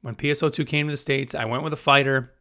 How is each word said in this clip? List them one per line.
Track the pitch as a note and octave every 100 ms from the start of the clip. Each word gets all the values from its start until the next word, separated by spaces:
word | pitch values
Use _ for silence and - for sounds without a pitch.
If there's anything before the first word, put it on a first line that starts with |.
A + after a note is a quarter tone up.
When | A#2+ A2
P | D3
S | C#3+
O | D#3
two | - C#3+
came | D3+ D3+
to |
the | C#3+
States, | - C#3 C3+
I | - A2+
went | B2
with | D#3
a | D3
fighter | - C#3 C#3 C3+ B2 _